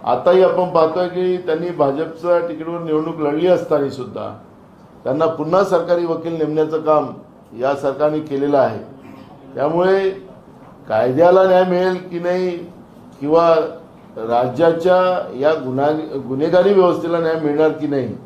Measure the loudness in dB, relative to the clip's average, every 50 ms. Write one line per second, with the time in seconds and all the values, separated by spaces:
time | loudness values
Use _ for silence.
0 | 0 -2 -2 0 2 4 4 6 4 4 2 0 -2 0 2 2 2 2 0 -2
1 | -4 -2 -2 -2 -2 -2 -2 -2 -2 -4 -4 -4 -4 -6 -2 0 0 0 0 -2
2 | -6 -6 -8 -8 -2 0 0 0 0 -4 -8 -8 -8 -8 -8 -8 -4 -2 -2 -2
3 | -2 -4 -6 -4 -4 -2 -2 0 2 2 2 2 2 0 0 0 0 -4 -6 -10
4 | -12 -10 -10 -10 -10 -10 -12 -14 -20 -20 -20 -20 -20 -20 -20 -20 -20 -20 -20 -10
5 | -6 -4 -2 0 0 -2 -2 -4 -4 0 2 2 2 2 0 0 2 0 0 0
6 | 0 -4 -4 -4 -4 -6 -4 -4 -4 -2 0 -2 -2 -2 -2 -4 0 2 2 2
7 | 2 -2 -10 -16 -20 -20 -20 -20 -20 -20 -8 -4 -2 -2 -2 -2 -4 -4 -2 0
8 | -2 -2 -2 -4 -6 -6 -4 -4 -2 2 2 2 2 2 -2 -8 -12 -16 -20 -20
9 | -20 -20 -20 -20 -20 -20 -20 -20 -20 -14 -6 -4 -4 -2 0 0 2 2 2 2
10 | 0 -2 -4 -6 -16 -20 -20 -20 -20 -20 -20 -20 -20 -20 -20 -20 -8 -2 0 0
11 | 0 0 2 4 4 6 6 6 6 6 4 4 4 2 0 0 0 0 -2 -4
12 | -8 -10 -8 -6 -4 -2 -2 -2 -2 -4 -4 -8 -12 -16 -18 -20 -20 -20 -20 -20
13 | -20 -20 -14 -8 -2 2 2 4 6 6 4 4 2 -2 -8 -14 -20 -20 -20 -20
14 | -20 -18 -12 -10 -4 0 0 0 0 0 0 2 2 2 2 2 2 2 4 4
15 | 4 2 0 -2 -4 -8 -6 0 0 0 0 0 -4 -4 -2 0 0 0 0 -2
16 | -4 -6 -8 -8 -6 -6 -4 -2 0 2 2 4 4 6 6 6 4 4 2 0
17 | -2 -2 -2 -2 0 -2 -2 0 -2 -2 0 2 2 2 0 -2 -4 -4 -2 -2
18 | -4 -4 -8 -12 -16